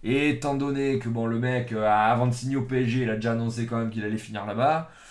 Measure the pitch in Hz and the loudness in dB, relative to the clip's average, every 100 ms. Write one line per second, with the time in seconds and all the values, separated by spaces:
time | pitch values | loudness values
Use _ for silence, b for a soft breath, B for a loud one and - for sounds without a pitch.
0 | 107 135 147 123 143 139 139 139 139 131 | 0 2 2 0 -2 -2 -2 0 0 0
1 | 117 117 113 117 127 127 120 110 107 107 | -2 -2 0 0 0 0 -2 0 4 4
2 | 107 120 123 120 131 135 127 131 120 127 | 4 4 2 0 -2 -2 0 0 2 2
3 | 117 110 117 117 117 117 117 117 110 110 | 0 0 0 0 -2 -4 -4 -2 -2 -4
4 | 104 107 - 107 104 104 135 160 165 B | -4 -4 -6 -8 -6 0 2 2 -2 B
5 | B | B